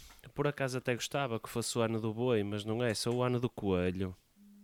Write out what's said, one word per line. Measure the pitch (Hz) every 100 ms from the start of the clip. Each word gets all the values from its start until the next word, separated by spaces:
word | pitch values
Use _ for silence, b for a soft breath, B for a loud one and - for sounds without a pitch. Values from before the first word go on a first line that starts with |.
| B B -
Por | - 147
acaso | - 135 127
até | 127 117
gostava | - 147 135 110
que | -
fosse | 120 110 123
o |
ano | 113 113
do | 110
boi, | 107 127 113
mas | 101 104
não | 104 110
é, | 123
só | 104 120
o | 123
ano | 123 123
do | 123
coelho. | - 101 90 90 92 95 95 _ _ - -